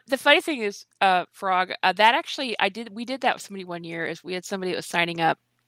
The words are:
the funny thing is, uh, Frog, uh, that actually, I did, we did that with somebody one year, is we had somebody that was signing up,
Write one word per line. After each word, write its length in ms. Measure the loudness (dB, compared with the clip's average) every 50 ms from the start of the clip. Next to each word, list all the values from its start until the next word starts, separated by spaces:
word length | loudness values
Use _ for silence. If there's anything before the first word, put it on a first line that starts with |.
| _
the 120 | -4 -4 2
funny 220 | 4 6 4 6
thing 200 | 4 -2 -4 -2
is, 240 | -4 -4 -6 -8 -20 _ _ 2
uh, 240 | 4 4 4 4 0 _
Frog, 400 | _ -6 -2 0 2 2 0 0 -4 2
uh, 100 | 2 2 4
that 200 | 6 6 6 6
actually, 420 | 4 -2 -4 -8 -6 -6 -6 -2 0
I 80 | 0 0
did, 260 | 0 -4 -12 -12 -10
we 100 | -10 -6
did 180 | -6 -6 -2
that 120 | 0 -2 -2
with 80 | -2
somebody 220 | -8 -14 -12 -12 -10
one 200 | -10 -10 -10 -10
year, 220 | -10 -6 -6 -6
is 160 | -6 -6 -8 -8
we 100 | -8 -8
had 100 | -8 -6
somebody 280 | -8 -8 -6 -4 -4
that 40 | -6 -6
was 80 | -6
signing 340 | -4 -2 -2 -2 -2 -2 0
up, 180 | 0 0 0 _ _ _ _ _ _